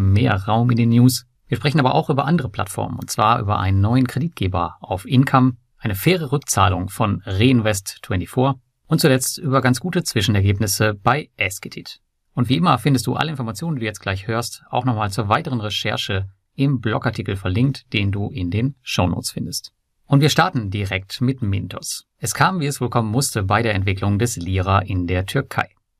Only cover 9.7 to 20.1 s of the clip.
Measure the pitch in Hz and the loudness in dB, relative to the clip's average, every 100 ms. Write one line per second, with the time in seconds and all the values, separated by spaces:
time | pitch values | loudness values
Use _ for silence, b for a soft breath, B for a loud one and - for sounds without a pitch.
9.7 | 127 180 175 170 120 101 101 98 101 110 | 0 0 -4 -2 -2 2 2 2 2 0
10.7 | - 110 104 - 139 - - - - - | 0 0 0 0 0 -2 -6 -6 -6 -14
11.7 | - - - _ _ _ - 113 139 175 | -14 -16 -20 _ _ _ -2 0 2 2
12.7 | 131 151 131 - - 151 143 113 110 165 | 2 2 0 0 -2 -2 -4 -8 -6 -6
13.7 | 143 110 107 - 98 - 113 117 - - | -4 -6 -6 -6 -6 -2 -4 -4 -10 -6
14.7 | 123 127 107 107 101 104 117 160 127 104 | -2 0 0 -2 -2 0 0 0 -4 -4
15.7 | - 107 117 - 98 98 - _ - 139 | -4 -4 -4 -2 -2 -4 -10 _ -2 0
16.7 | 131 110 113 127 107 101 98 92 95 135 | 0 0 -2 -2 -4 -4 -4 -2 2 0
17.7 | 131 - 110 101 98 101 - 87 98 131 | 0 -4 0 0 -2 -4 -4 -4 -2 -2
18.7 | - - - 90 85 - - - - - | -4 -8 0 0 0 -6 -8 -8 -10 -12
19.7 | _ _ _ - | _ _ _ 0